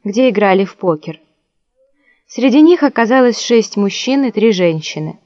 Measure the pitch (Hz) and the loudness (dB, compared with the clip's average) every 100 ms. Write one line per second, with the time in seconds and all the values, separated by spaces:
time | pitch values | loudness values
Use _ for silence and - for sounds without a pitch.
0 | 202 202 262 208 208 190 190 - 190 156 | -8 0 0 2 2 2 0 -4 -4 -4
1 | - 160 _ _ _ _ _ _ _ _ | -6 -18 _ _ _ _ _ _ _ _
2 | _ _ _ - 254 254 311 349 285 262 | _ _ _ -2 0 4 4 4 0 0
3 | 226 262 247 220 - 233 220 - 202 190 | 0 2 2 0 0 0 0 -2 -4 -4
4 | - 277 269 214 220 190 175 160 156 - | -4 -2 -2 0 0 2 0 -2 -8 -10
5 | 156 - | -10 -12